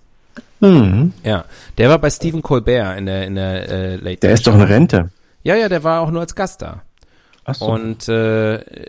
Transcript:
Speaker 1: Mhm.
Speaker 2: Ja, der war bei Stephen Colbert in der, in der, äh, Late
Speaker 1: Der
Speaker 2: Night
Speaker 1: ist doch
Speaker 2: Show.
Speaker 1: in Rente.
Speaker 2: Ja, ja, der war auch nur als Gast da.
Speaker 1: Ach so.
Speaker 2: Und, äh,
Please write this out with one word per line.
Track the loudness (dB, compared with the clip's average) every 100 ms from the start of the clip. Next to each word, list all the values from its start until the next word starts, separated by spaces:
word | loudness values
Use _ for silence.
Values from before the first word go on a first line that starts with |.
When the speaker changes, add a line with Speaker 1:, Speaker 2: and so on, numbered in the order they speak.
| _ _ _ -20 -12 4
Speaker 1:
Mhm. | 6 6 6 2 0 -2
Speaker 2:
Ja, | -4 -4 -6 -20 -10 0
der | 4
war | 4
bei | 2
Stephen | -2 -6 -6
Colbert | -2 -2 0 0 -2 -6
in |
der, | -6 -6 -6
in |
der, | -6 -4 -6 -6
äh, | -6 -6 -8
Late | -8 -2
Speaker 1:
Der | 2
Speaker 2:
Night | 2
Speaker 1:
ist | 4
doch |
Speaker 2:
Show. | 4
Speaker 1:
in |
Rente. | 6 4 4 2 -2 _ _ _
Speaker 2:
Ja, | -2
ja, | 0 0
der | -2
war | -2 -2
auch | -2
nur | -4
als | -8
Gast | -8 -8 -8
da. | -14 -16 -20 _ _ _ _ _
Speaker 1:
Ach | -10
so. | -6
Speaker 2:
Und, | -4 -4 -4 -8 -4
äh, | -2 0 0 -2 -4 -10 -20